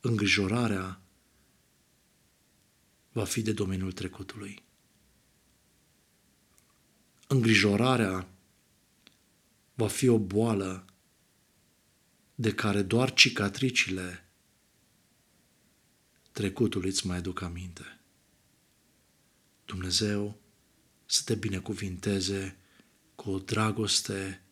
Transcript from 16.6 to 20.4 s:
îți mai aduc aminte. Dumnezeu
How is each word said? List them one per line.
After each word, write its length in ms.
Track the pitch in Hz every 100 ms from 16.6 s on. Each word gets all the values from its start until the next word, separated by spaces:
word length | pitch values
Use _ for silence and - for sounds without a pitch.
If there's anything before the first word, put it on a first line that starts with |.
| 113 101 92
îți 180 | 95 92
mai 100 | 90
aduc 240 | 87 90
aminte. 580 | 90 87 90 85 - - _ _ _ _ _ _ _ _ _ _ _ _ _ _ _ _ -
Dumnezeu 720 | 98 90 87 107 104 104 107